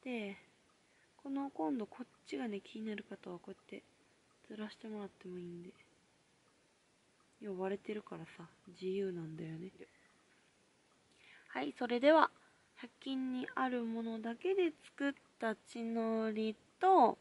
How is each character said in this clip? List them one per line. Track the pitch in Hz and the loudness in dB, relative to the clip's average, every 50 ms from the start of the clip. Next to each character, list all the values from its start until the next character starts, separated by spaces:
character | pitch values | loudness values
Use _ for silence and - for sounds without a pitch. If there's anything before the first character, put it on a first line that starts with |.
| - | -8
で、 | 269 247 233 214 202 196 - - - - _ _ _ _ _ _ _ _ _ - _ _ - - | -6 -6 -6 -6 -6 -8 -12 -16 -20 -20 _ _ _ _ _ _ _ _ _ -20 _ _ -16 -10
こ | 285 | -6
の、 | 277 277 277 277 | -4 -4 -4 -4
今 | - - 311 311 285 247 | -4 -2 -2 0 0 -2
度 | 208 | -2
こ | - - - 247 | -6 -8 -16 -16
っ | - - - - | -16 -16 -20 -12
ち | - - 277 | -10 -8 -6
が | 262 233 | -4 -4
ね、 | 202 196 | -4 -6
気 | 196 - - 220 | -8 -10 -12 -8
に | 220 220 | -6 -6
な | 214 | -6
る | 202 202 | -6 -8
方 | - 202 190 - 190 | -12 -14 -14 -10 -12
は | 180 175 | -12 -12
こ | - - | -12 -14
う | |
や | 196 - | -16 -16
っ | _ - | _ -16
て | - - - - _ _ - _ _ _ _ _ _ _ _ - | -16 -16 -16 -18 _ _ -20 _ _ _ _ _ _ _ _ -16
ず | 220 214 | -10 -8
ら | 214 214 | -8 -10
し | - - | -10 -12
て | - 226 | -12 -8
も | 214 208 | -8 -8
ら | 202 | -8
っ | 190 | -10
て | - - - 185 | -12 -14 -14 -10
も | 180 180 | -10 -8
い | |
い | 175 | -8
ん | 175 175 175 | -10 -10 -12
で。 | 175 180 - - - _ _ _ _ _ _ _ _ _ _ _ _ _ _ _ _ _ _ _ _ _ _ _ _ _ _ _ _ _ _ _ | -12 -14 -18 -20 -20 _ _ _ _ _ _ _ _ _ _ _ _ _ _ _ _ _ _ _ _ _ _ _ _ _ _ _ _ _ _ _
要 | - 208 190 | -8 -8 -4
は | 180 | -2
割 | 185 190 202 196 | -2 -2 -2 -4
れ | |
て | - - | -4 -6
る | 214 208 - | -6 -6 -6
か | - - 165 | -8 -12 -10
ら | 160 - - - | -12 -12 -14 -16
さ、 | 170 170 - - _ - | -18 -18 -18 -20 _ -20
自 | 175 170 180 185 | -16 -6 -4 -2
由 | 190 196 196 190 | 0 0 0 -2
な | 180 175 | -2 -4
ん | 165 160 160 | -6 -8 -8
だ | 156 165 | -8 -8
よ | 160 160 160 | -8 -8 -8
ね。 | 175 190 - - - - _ - - - _ _ _ _ - _ _ _ _ _ _ _ _ _ _ _ _ _ _ _ - - - - - - - - | -10 -12 -14 -16 -20 -20 _ -20 -20 -20 _ _ _ _ -20 _ _ _ _ _ _ _ _ _ _ _ _ _ _ _ -20 -20 -20 -20 -20 -20 -20 -8
は | - 254 269 | -4 -4 -2
い、 | 285 - - | -4 -2 -2
そ | 262 233 | -2 0
れ | 240 240 | 0 6
で | 240 285 | 8 10
は、 | 311 320 - - - - - - - _ - _ _ | 10 10 8 4 -2 -10 -20 -20 -20 _ -20 _ _
百 | - - 233 _ _ | -18 -18 -18 _ _
均 | - 269 269 262 262 254 254 | -8 -4 -4 -2 -2 -2 -2
に | 254 262 - - | -4 -6 -4 -2
あ | - 262 254 | -2 0 0
る | 247 247 233 | 0 -2 -2
も | 226 226 226 233 | -2 -4 -4 -4
の | 226 226 226 | -4 -6 -6
だ | 220 226 233 | -6 -6 -8
け | 240 - 349 381 | -4 -2 0 2
で | 403 370 330 302 - - - - | 4 2 2 0 -4 -20 -20 -8
作 | - 285 277 | -2 -2 -2
っ | 277 - - - _ _ | -2 -4 -12 -20 _ _
た | - 226 220 | -2 -2 -2
血 | - - - - 240 233 | -4 -8 -14 -8 -6 -4
の | 226 226 226 226 226 226 220 220 220 | -2 0 0 2 2 2 2 2 0
り | 214 214 220 220 214 - - - _ _ | 0 0 0 0 -2 -4 -10 -20 _ _
と | - 370 381 349 262 214 - - | 6 8 10 10 10 8 6 2